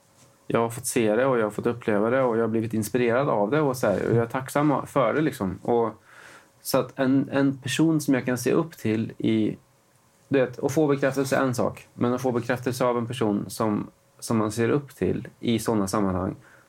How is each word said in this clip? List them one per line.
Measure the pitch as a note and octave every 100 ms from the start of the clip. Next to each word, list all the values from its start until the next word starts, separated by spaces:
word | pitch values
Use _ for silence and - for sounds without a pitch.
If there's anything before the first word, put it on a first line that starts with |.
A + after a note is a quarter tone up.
| _ _ - _ -
jag | A#2
har | A#2
fått | A#2 -
se | B2+ G#2+ G#2+
det | C3+
och | A#2+
jag | G#2+
har |
fått | - A#2+
uppleva | A#2+ A#2 G#2 A2+
det | C3
och | B2+ A2+
jag |
har | A2+
blivit | A2 A2+
inspirerad | A2 G#2+ B2 A#2+ A#2+ D3
av | A2+ G2+
det | D3
och | C#3+ B2+
så | A2
här, | F#2+ -
och | A#2
jag |
är | A#2
tacksam | C3 C3 C#3+ D3 C3+ -
för | C#3+ A2+
det | B2+
liksom. | D#3 B2 F#2+ F#2
Och | - A#2+ A2+ - _ - - - _ _
så | - C3
att | - -
en, | C3 C3+ C3+
en | C#3 C#3 C3+
person | - - D#3+ D#3
som | C#3+
jag | B2+
kan | B2 B2
se | B2
upp | E3 D#3+ -
till | A2 A2 A2 -
i... | A2+ A2 G#2 F#2 _ _ _ _ _ _ -
Du | C#3
vet, | B2+ -
att | C3+
få | D#3+ D3+
bekräftelse | C#3 C#3 C3+ C3+ C3
är |
en | C3+
sak, | A#2 G2 - -
men | - A#2+
att | B2
få | B2+
bekräftelse | A#2+ A#2+ B2 B2+ A#2
av | B2 A#2+
en | A#2
person | A#2+ G#2+ G#2 -
som, | - A2 G#2 - _ _ -
som | - A#2
man | G#2+
ser | G#2+ A#2
upp | C#3+ - -
till | - - - -
i | B2 A2
såna | - A2 G2
sammanhang, | A2 G2 F#2 F#2+ - - -